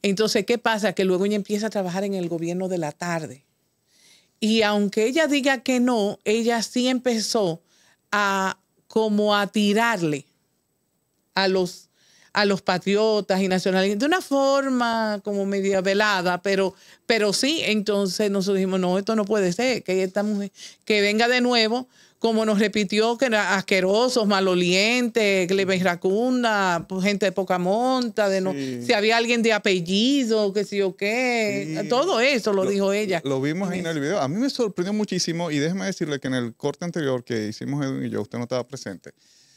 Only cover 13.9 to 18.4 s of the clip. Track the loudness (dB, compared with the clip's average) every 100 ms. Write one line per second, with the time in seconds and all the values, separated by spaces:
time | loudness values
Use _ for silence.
13.9 | 0 0 0 0 0 2 2 0 0 0
14.9 | 0 -2 -4 -4 -4 -2 -2 0 0 2
15.9 | 2 2 2 0 -2 0 0 0 -4 -20
16.9 | -20 -2 2 2 0 0 -2 -2 -2 0
17.9 | 0 -2 -2 0 0